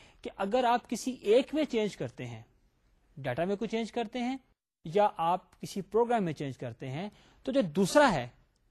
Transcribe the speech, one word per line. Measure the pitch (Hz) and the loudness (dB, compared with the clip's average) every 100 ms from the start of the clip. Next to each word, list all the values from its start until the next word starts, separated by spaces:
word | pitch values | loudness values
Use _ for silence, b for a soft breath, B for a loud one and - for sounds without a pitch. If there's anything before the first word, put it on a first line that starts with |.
| B B | B B
کہ | - - | -14 -6
اگر | 196 247 | -2 2
آپ | 240 240 - | 2 0 -2
کسی | 226 269 | -6 -6
ایک | 247 196 233 269 | -4 4 4 4
میں | 294 285 | -2 0
چینج | 226 214 - | 0 -2 -4
کرتے | 131 - 120 | -10 -8 -12
ہیں، | 113 - _ _ _ _ _ _ - | -12 -18 _ _ _ _ _ _ -10
ڈیٹا | 135 123 175 | -6 -4 -2
میں | 196 | -4
کوئی | 220 | -4
چینج | 226 220 | -4 -4
کرتے | 240 220 254 | -6 -6 -4
ہیں | 240 269 _ _ _ _ 165 | -6 -6 _ _ _ _ -2
یا | 185 208 - | 4 4 2
آپ | 165 185 _ - | 0 0 _ -16
کسی | 170 202 | -10 -10
پروگرام | - 214 233 233 | -2 0 2 2
میں | 175 | 0
چینج | 147 143 127 | -2 -6 -6
کرتے | 127 110 131 | -10 -10 -10
ہیں، | 135 202 b b b | -8 -10 b b b
تو | - | -2
جو | 262 | 0
دوسرا | 185 165 190 294 285 | 0 2 4 6 6
ہے | 156 120 _ _ _ _ | 4 -4 _ _ _ _